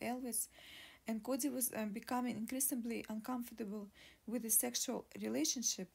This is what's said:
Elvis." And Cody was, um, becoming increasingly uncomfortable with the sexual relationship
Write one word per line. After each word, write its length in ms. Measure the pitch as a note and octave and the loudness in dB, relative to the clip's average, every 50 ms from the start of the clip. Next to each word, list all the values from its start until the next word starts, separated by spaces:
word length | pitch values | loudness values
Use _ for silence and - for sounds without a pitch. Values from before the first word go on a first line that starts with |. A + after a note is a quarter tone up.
Elvis." 460 | - A3+ B3 B3+ C4+ A#3+ A3 - - - - - - - - - - - - - _ | -2 -2 0 0 -2 -2 -2 -2 -2 -4 -8 -16 -18 -16 -16 -16 -16 -16 -18 -8 _
And 160 | A3 A3+ G#3+ G#3+ | 0 0 0 2
Cody 260 | B3 C4+ C4+ D4 C#4 | 2 2 4 2 2
was, 220 | B3 C4 A#3+ - - | 2 2 2 2 2
um, 160 | A3 G#3+ G#3+ | 0 0 0
becoming 460 | G3 A3+ - - B3+ B3 B3 B3 - | -2 -4 -2 0 0 2 2 2 0
increasingly 680 | G#3+ A3+ - C4 C4 C4+ - D4 A#3+ A3+ A#3 A3+ G#3 - - | 0 -2 0 0 2 2 2 2 0 0 0 -2 -2 -2 -2
uncomfortable 800 | A3 A3 G#3+ B3+ B3+ A#3+ A#3+ - - - A3 G3 G#3 G#3+ G3+ G3+ - - - - - - _ | -4 -4 -2 -2 -2 -2 -4 -6 -6 -6 -4 -4 -4 -6 -6 -10 -14 -18 -20 -20 -20 -12 _
with 140 | A3 A3+ A#3+ A3+ | -2 -2 -2 2
the 80 | A3 | 6
sexual 540 | - - B3+ B3 A#3+ - - - A3 G3+ - - - G3+ | 6 6 6 4 2 0 0 0 -2 -2 -4 -8 -8 -4
relationship 680 | G#3 G#3+ A3+ C4+ D#4 D#4 - B3+ A3 - - - F#3 - | -2 0 2 2 2 2 2 2 0 0 0 0 -4 -8